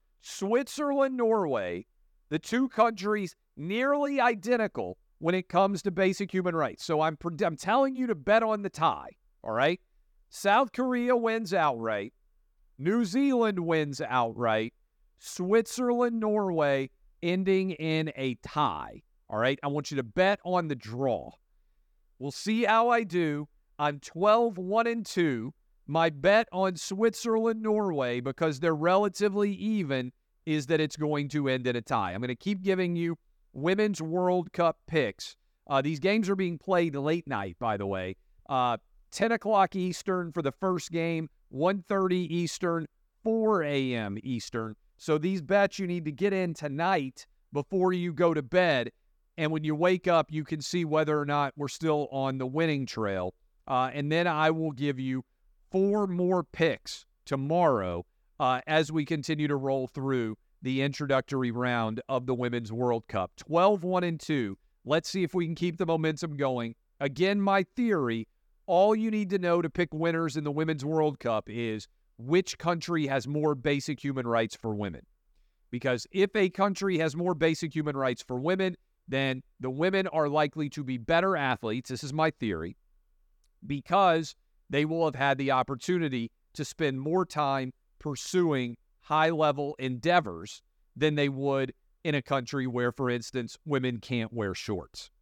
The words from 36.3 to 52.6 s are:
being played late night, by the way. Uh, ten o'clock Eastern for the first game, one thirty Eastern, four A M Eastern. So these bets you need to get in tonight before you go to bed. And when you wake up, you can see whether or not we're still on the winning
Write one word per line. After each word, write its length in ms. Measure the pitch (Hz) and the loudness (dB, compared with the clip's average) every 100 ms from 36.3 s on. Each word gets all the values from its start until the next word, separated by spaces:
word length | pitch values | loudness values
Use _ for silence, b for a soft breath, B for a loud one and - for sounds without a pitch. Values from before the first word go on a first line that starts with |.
| 196 | 0
being 220 | 185 165 | -2 -2
played 380 | - 180 170 143 | 0 2 2 0
late 320 | 147 170 147 | 0 -2 -2
night, 300 | 113 98 82 | -6 -6 -4
by 180 | 117 104 | -2 -2
the 80 | 98 | -2
way. 300 | 95 92 92 _ _ - | -2 -4 -8 _ _ -4
Uh, 280 | 131 123 117 _ _ _ | 0 0 -2 _ _ _
ten 200 | - 220 | -2 0
o'clock 440 | 233 208 208 190 196 | 0 2 2 2 0
Eastern 560 | 180 165 - 185 170 | -2 -4 -2 -2 -2
for 100 | 170 | -4
the 100 | 139 | -4
first 400 | - 190 180 - | -2 -2 -2 -2
game, 380 | 165 165 165 160 _ _ | -4 -2 -2 -6 _ _
one 340 | 131 175 196 - | -2 0 0 -2
thirty 460 | 196 190 180 175 | 0 2 0 0
Eastern, 540 | 170 170 - 180 165 160 _ _ _ | -2 -2 -2 -2 -2 -4 _ _ _
four 400 | 226 226 220 202 | -2 0 2 2
A 300 | 147 139 131 | 2 0 0
M 240 | 120 104 101 | -2 -4 -6
Eastern. 520 | 131 120 - 117 110 107 _ _ | -4 -6 -4 -6 -6 -10 _ _
So 200 | - 151 | 0 0
these 240 | 170 190 | 2 -2
bets 380 | 139 202 202 - | 0 2 2 0
you 80 | 180 | -4
need 180 | 175 151 | -4 -6
to 60 | |
get 220 | 139 196 | -2 0
in 200 | 190 175 | 0 -2
tonight 760 | 156 147 139 175 185 131 - - _ _ | -4 -6 -2 0 0 -2 -10 -20 _ _
before 420 | 147 - 190 185 | -6 -2 0 2
you 200 | 180 175 | 2 -2
go 200 | 156 175 | 2 2
to 80 | 156 | 2
bed. 500 | 127 180 175 135 117 - _ _ _ - | 0 2 4 2 -2 -8 _ _ _ -4
And 140 | 156 | -2
when 120 | 156 | 0
you 120 | 151 151 | -2 2
wake 320 | 180 185 180 | 2 2 4
up, 240 | 165 147 | 2 2
you 120 | 156 | -4
can 180 | 147 156 | -6 -6
see 240 | - 180 160 | -4 -2 2
whether 340 | 156 151 151 | 2 2 0
or 60 | 143 | 0
not 280 | 147 143 143 | 0 -2 -4
we're 120 | 143 | -8
still 400 | - 160 151 143 | -4 0 0 -2
on 260 | 135 135 131 | -4 -2 -2
the 100 | 127 | -4
winning 380 | 143 | 0